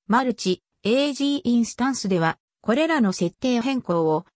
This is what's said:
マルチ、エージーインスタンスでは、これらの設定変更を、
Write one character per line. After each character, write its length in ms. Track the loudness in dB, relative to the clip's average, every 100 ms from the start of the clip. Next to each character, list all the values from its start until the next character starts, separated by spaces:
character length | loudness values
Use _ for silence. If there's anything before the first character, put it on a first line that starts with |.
| -2
マ 160 | 0
ル 120 | 0
チ、 280 | -2 -2 -4 _ _
エ 260 | -2 0 0
ー 20 |
ジ 120 | -2
ー 160 | -2 -2
イ 140 | 0 0
ン 100 | 0
ス 80 |
タ 140 | -2 -4
ン 80 | -2
ス 120 | -2
で 120 | 0
は、 180 | 0 -4 _ _
こ 140 | -2
れ 120 | 0 2
ら 140 | 2
の 120 | 2
設 240 | 0 -4 -2
定 240 | -2 -2
変 220 | -2 -4
更 220 | -2 0
を、 220 | 2 0 -4